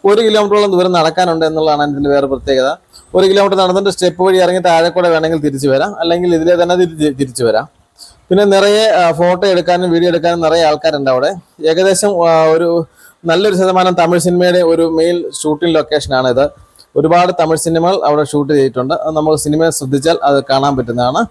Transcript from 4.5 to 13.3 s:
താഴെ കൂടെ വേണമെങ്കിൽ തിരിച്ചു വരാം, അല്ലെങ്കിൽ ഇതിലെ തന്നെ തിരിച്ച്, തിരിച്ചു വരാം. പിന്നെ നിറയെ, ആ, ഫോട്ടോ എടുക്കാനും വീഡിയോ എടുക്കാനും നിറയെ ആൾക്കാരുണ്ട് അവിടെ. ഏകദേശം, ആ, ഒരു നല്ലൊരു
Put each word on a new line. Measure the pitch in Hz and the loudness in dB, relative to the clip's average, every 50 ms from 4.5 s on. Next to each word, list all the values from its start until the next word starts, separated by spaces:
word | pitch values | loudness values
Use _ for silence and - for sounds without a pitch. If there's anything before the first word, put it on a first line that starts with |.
| 180 185 | 0 0
താഴെ | 175 180 170 165 165 175 | 0 2 2 2 2 0
കൂടെ | - 180 175 175 | 0 0 0 0
വേണമെങ്കിൽ | 165 160 160 160 165 160 | 0 0 0 -2 -2 -2
തിരിച്ചു | 147 151 139 135 139 143 | -2 -4 -4 -2 -2 0
വരാം, | 131 135 160 208 202 - | 0 0 0 -4 -4 -6
അല്ലെങ്കിൽ | 165 170 170 175 180 175 175 | -4 -2 -2 -2 0 0 0
ഇതിലെ | 165 160 175 180 170 | 0 2 0 2 2
തന്നെ | 175 175 180 | 2 0 2
തിരിച്ച്, | 180 185 170 165 156 151 | 0 0 -2 -2 -2 -2
തിരിച്ചു | 151 139 131 143 127 120 - 123 | -2 -2 -2 -6 -6 -4 -4 -2
വരാം. | 117 107 110 135 - _ _ _ _ _ _ - - _ _ _ _ | 0 0 0 -2 -4 _ _ _ _ _ _ -20 -20 _ _ _ _
പിന്നെ | 185 190 208 | 0 2 2
നിറയെ, | 202 196 196 196 208 208 214 220 220 | 4 4 4 4 2 2 2 2 2
ആ, | 185 180 175 170 | 2 2 2 0
ഫോട്ടോ | 160 151 175 175 185 175 202 | 0 0 0 0 0 0 0
എടുക്കാനും | 196 185 175 165 175 175 175 185 180 | 0 0 0 0 0 -2 0 0 0
വീഡിയോ | 165 165 175 180 | 0 0 0 0
എടുക്കാനും | 165 170 160 175 170 170 | 0 0 0 -2 -2 0
നിറയെ | 165 156 160 170 | 0 0 2 2
ആൾക്കാരുണ്ട് | 165 151 151 147 - 160 151 143 139 135 | 2 0 0 0 -2 -2 -2 0 -2 0
അവിടെ. | 131 127 135 160 196 175 - _ _ - 156 | 0 0 0 -2 -4 -6 -14 _ _ -4 -2
ഏകദേശം, | 160 160 170 185 196 190 180 208 208 202 170 170 165 | 0 0 2 2 2 0 0 0 -2 0 0 2 2
ആ, | 165 160 160 | 4 4 4
ഒരു | 160 160 165 175 170 170 170 165 - _ _ - - _ _ - | 2 2 2 0 0 0 -2 -4 -6 _ _ -20 -20 _ _ -4
നല്ലൊരു | 165 | -2